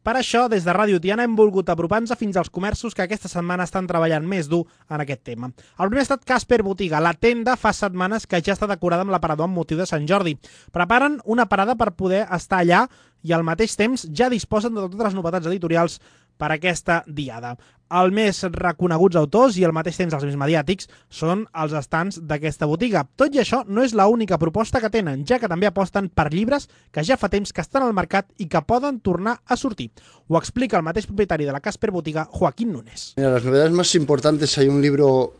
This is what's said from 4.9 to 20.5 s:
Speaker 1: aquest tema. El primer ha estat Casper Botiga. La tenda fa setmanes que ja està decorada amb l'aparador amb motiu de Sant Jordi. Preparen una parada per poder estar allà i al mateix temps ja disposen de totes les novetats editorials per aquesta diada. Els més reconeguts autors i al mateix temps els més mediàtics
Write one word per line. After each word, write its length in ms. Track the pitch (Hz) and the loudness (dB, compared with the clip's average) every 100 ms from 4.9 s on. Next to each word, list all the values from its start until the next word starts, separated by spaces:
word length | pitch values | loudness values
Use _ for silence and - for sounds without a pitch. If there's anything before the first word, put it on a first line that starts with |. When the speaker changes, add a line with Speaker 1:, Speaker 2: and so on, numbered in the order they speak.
| 151 | -8
Speaker 1:
aquest 160 | 143 131 - | -6 -8 -10
tema. 240 | 117 123 - _ _ | -12 -12 -14 _ _
El 160 | 185 | -2
primer 140 | 247 262 | 0 0
ha 20 | |
estat 160 | 277 | -2
Casper 380 | - 254 - 240 | 0 -2 2 0
Botiga. 400 | 196 190 190 151 | 2 -2 -2 2
La 80 | 165 | 0
tenda 480 | 165 233 240 226 247 | 2 0 2 0 0
fa 160 | 220 202 | 0 0
setmanes 480 | 202 180 185 220 | -4 -2 -2 -4
que 160 | - 180 | -2 -2
ja 160 | 160 190 | 0 -2
està 80 | |
decorada 400 | 208 190 175 170 | -2 -2 0 0
amb 80 | 190 | 0
l'aparador 320 | 185 160 151 | -2 -2 -2
amb 160 | 165 180 | -2 -2
motiu 160 | 160 160 | -2 -4
de 80 | |
Sant 240 | 180 156 147 | -2 -4 0
Jordi. 300 | 196 180 143 - - - | 0 0 -6 -12 -20 -10
Preparen 480 | 170 175 240 277 294 - | -2 2 4 2 -2 -2
una 220 | 226 226 | 0 2
parada 240 | 196 202 247 | 2 0 0
per 160 | 220 | -2
poder 320 | 170 185 190 214 | 0 0 0 0
estar 300 | 180 - 185 | -4 -2 2
allà 220 | 170 175 254 _ _ _ 160 | 4 4 4 _ _ _ -2
i 60 | |
al 80 | 165 | 0
mateix 300 | 165 165 220 | 0 0 -2
temps 300 | - 214 262 160 | 0 0 0 -6
ja 140 | 151 254 | 0 0
disposen 400 | 240 - 214 233 220 | 0 -2 -2 -2 -4
de 80 | |
totes 240 | 190 196 220 | -6 -4 -2
les 80 | 190 | -2
novetats 320 | 165 180 165 | 0 0 0
editorials 460 | 190 170 165 170 - _ _ _ _ | -4 0 2 2 -2 _ _ _ _
per 140 | 151 | -4
aquesta 460 | 156 180 165 - 170 - | -2 -2 -4 0 -2 -2
diada. 480 | 147 135 113 120 120 _ _ _ | -8 -8 -8 -12 -12 _ _ _
Els 240 | 175 185 | 2 4
més 240 | 196 214 185 190 | 4 0 0 -6
reconeguts 640 | 170 180 160 180 160 185 170 | -2 -4 0 0 4 4 4
autors 400 | 151 202 262 185 | 2 4 4 4
i 80 | 175 | 2
al 80 | |
mateix 240 | 160 160 160 | 2 -4 -4
temps 160 | 180 | -2
els 140 | 156 143 | -2 -4
més 100 | 143 | -2
mediàtics 480 | 139 | 0